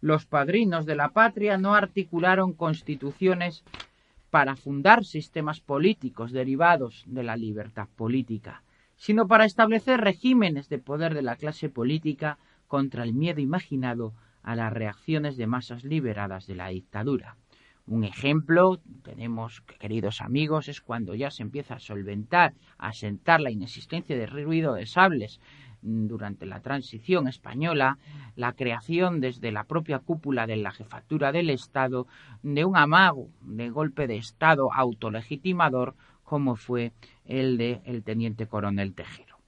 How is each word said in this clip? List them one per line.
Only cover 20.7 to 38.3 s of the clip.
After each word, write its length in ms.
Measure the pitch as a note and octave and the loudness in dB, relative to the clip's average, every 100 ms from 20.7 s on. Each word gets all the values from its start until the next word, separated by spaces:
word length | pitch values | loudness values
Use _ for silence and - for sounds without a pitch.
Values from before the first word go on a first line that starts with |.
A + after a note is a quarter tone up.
| C#3+ | -14
cuando 320 | _ A#2 G2+ | _ -8 -6
ya 160 | G2+ C#3 | -6 -8
se 120 | - | -8
empieza 340 | G#2+ C3 C#3+ B2 | -10 -10 -10 -14
a 20 | |
solventar, 760 | - G2+ G2 G2+ G#2+ F3 E3+ - _ _ | -12 -10 -8 -8 0 4 4 2 _ _
a 160 | G2 | -12
sentar 480 | A2 G#2+ G2+ - E3 | -8 -8 -6 4 4
la 100 | C#3+ | 4
inexistencia 640 | G#2+ G2 - - D#3+ F3+ | -4 -8 -12 -10 -10 -6
de 120 | C#3 G#2+ | -6 -6
ruido 480 | C3+ D3 E3 D#3+ | -8 -2 0 0
de 100 | A2 | -2
sables, 560 | G#2+ F3+ F#3+ D#3 G#2+ - _ - C3 A2 | -4 4 4 4 -6 -14 _ -20 -20 -14
mm, 260 | A2 A2+ G#2+ | -6 -4 -4
durante 380 | A2+ G#2 G2+ | -6 -10 -10
la 160 | F#2+ G2+ | -12 -12
transición 680 | A#2+ C#3 C3 A2+ A2 F3+ C3 | -8 -8 -8 -16 0 0 0
española, 680 | B2+ - B2 D#3+ D#3 C3 C#3 - - C3 - | -4 -12 -4 -2 2 2 0 -8 -20 -18 -6
la 160 | B2 | -6
creación 680 | B2 B2 A#2 A2 E3 F3+ E3+ | -4 -4 -4 -2 2 2 2
desde 300 | B2+ B2 A#2 | -2 -4 -6
la 120 | G#2+ | -6
propia 360 | G#2+ D#3+ D#3+ C3+ | -4 -4 -2 -6
cúpula 460 | - E3 D3 C3 A2+ | -2 -4 -2 -2 0
de 100 | A2 | -2
la 140 | G2+ | -4
jefatura 600 | - G#2+ - _ D#3 C#3+ | -8 -16 -16 _ 0 0
del 160 | D3+ E3+ | 2 0
Estado 580 | C3+ - C3+ C3 B2+ B2+ - - - | -2 -4 -2 0 -2 -6 -12 -20 -12
de 240 | C#3+ C#3+ E3+ | -4 0 2
un 100 | F#3+ | 6
amago 540 | D3 E3 F#3+ C#3+ - _ | 6 8 6 4 -8 _
de 300 | - G#2+ A#2+ | -12 -8 -6
golpe 360 | A#2+ D3+ C3+ C3+ | -2 -4 -2 -4
de 120 | G#2+ | -4
Estado 520 | - _ D#3+ D3+ C3+ | -8 _ 4 4 2
autolegitimador 1200 | - B2+ A2+ A2+ A2 A2+ D3 F#3 F3+ D#3+ B2+ B2 - _ _ | 2 0 0 -6 -6 -8 -6 -2 2 2 2 -4 -6 _ _
como 320 | - D3+ C#3 A#2 | -6 -2 0 -2
fue 360 | - B2 A#2 - - _ | -4 -4 -4 -8 -20 _
el 320 | _ C3 C3 B2 | _ -2 0 0
de 240 | A#2 A#2+ - | 0 -4 -8
el 160 | A#2+ | -10
teniente 460 | G#2+ A2 A#2 | -6 -4 -4